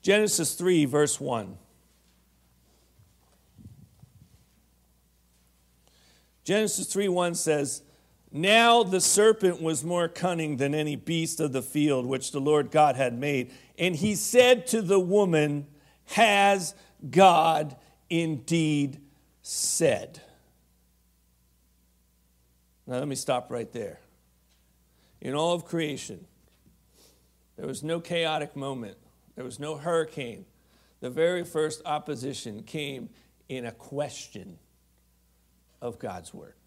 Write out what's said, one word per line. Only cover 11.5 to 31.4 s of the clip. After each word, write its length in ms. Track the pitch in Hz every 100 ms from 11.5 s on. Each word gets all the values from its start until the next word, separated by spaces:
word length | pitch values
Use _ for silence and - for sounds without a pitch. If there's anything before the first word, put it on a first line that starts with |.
the 120 | 131
field 420 | 123 151 147 135 123
which 260 | 131 127
the 80 | 147
Lord 320 | 139 151 127
God 240 | 156 151 131
had 240 | 131 120
made. 320 | 143 143 123 - - -
And 160 | 175
he 220 | 165 196 202
said 520 | - 247 247 254 -
to 140 | 226
the 200 | 185 196
woman, 680 | 180 202 196 160 151 147 143 _ _ _ _
'Has 680 | - 220 202 196 196 170 - - _ -
God 680 | 135 190 170 165 160 151 135 _ _ _
indeed 920 | 170 165 147 - 165 156 147 143 131 - _ _ _
said?'" 800 | - - - - 160 110 - - - _ _ _ _ _ _ _ _ _ _ _ _ _ _ _ _ _ _ _ _ _ _ _ _ _ -
Now 120 | 127
let 80 | 143
me 60 | 135
stop 360 | - 123 123
right 180 | 123 113
there. 260 | 120 101 - _ _ _ _ _ _ _ _ _ _ _ _
In 120 | -
all 200 | 143 165
of 120 | 175 165
creation, 600 | 170 156 139 - 92 - _ _ _ _ _ _ _ _ _ _ _ _ -
there 100 | -
was 160 | 196
no 180 | 151 170
chaotic 560 | 165 175 165 156 143 -
moment 420 | 135 135 110 90 _ _ _ -
there 100 | 127
was 140 | 123
no 160 | 147 151
hurricane. 680 | 151 165 156 - 123 101 - _ _ _ _ _
The 80 | 127
very 340 | 127 165 180